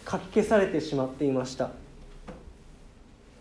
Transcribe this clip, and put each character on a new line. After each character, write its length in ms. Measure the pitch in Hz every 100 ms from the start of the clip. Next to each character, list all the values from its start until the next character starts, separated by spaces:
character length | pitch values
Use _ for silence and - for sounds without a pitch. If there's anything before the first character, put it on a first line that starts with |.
| -
か 140 | 190
き 160 | - 220
消 100 | -
さ 120 | 220
れ 100 | 190
て 120 | 160
し 160 | - 139
ま 100 | 131
っ 40 |
て 160 | - 143
い 80 |
ま 120 | 127 127
し 100 | -
た。 160 | - - - - - - - - - - - - - - - - - -